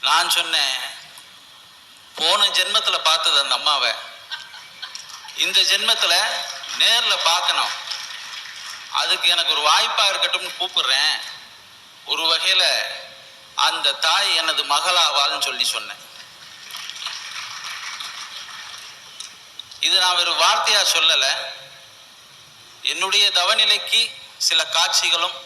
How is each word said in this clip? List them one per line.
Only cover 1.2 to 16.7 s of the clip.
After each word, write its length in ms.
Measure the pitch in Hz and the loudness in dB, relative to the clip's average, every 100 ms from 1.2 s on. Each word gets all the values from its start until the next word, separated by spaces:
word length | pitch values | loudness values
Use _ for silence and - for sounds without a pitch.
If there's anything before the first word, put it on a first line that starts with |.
| - - - - - - - - - | -20 -20 -20 -20 -20 -20 -20 -20 -18
"போன 320 | - 160 196 - | -2 2 4 4
ஜென்மத்துல 520 | 180 185 214 208 175 | 2 2 0 0 0
பார்த்தது 420 | 160 160 - 147 | 2 2 4 2
அந்த 140 | 135 | 2
அம்மாவை, 380 | 123 147 143 123 - - - - - - - - - - - - - - - | 0 2 2 0 -2 -8 -16 -14 -14 -14 -18 -20 -18 -16 -16 -16 -16 -14 -4
இந்த 240 | 180 - | 0 2
ஜென்மத்துல 600 | - 202 214 220 202 175 220 233 - - - - | 2 2 2 2 4 4 2 -2 -6 -10 -10 2
நேர்ல 400 | 190 233 220 202 | 4 4 2 2
பார்க்கணும். 460 | 165 170 175 131 123 - - - - - - - - - - - - | 2 2 2 0 -2 -4 -8 -10 -10 -12 -12 -12 -14 -14 -14 -14 -6
அதுக்கு 380 | 139 156 170 175 | -2 0 2 2
எனக்கு 240 | 170 165 | 2 2
ஒரு 180 | 151 151 | 2 4
வாய்ப்பா 300 | 180 220 - | 4 4 2
இருக்கட்டும்னு 540 | 202 180 175 180 180 - | 2 2 0 -2 -6 -6
கூப்பிடுறேன். 600 | 185 175 135 135 151 120 - - - - - - - - | -4 -2 2 2 2 0 -6 -14 -18 -20 -20 -20 -20 -20
ஒரு 320 | - 147 160 160 | -6 -2 0 2
வகையில 460 | 180 190 170 120 - - - - - - - | 2 2 2 0 -2 -8 -14 -18 -20 -20 -10
அந்த 380 | - 147 - 147 | 0 0 2 -2
தாய் 420 | 139 160 170 196 | 0 2 2 2
எனது 300 | 165 160 151 | 0 0 -2
மகளாவாள்னு" 800 | 139 143 185 180 165 143 143 147 | 0 0 2 2 2 2 0 0
சொல்லி 220 | 139 127 | -4 -2
சொன்னேன். 440 | 123 123 104 104 - - - - - - - | -2 -2 -8 -12 -14 -18 -20 -20 -20 -18 -16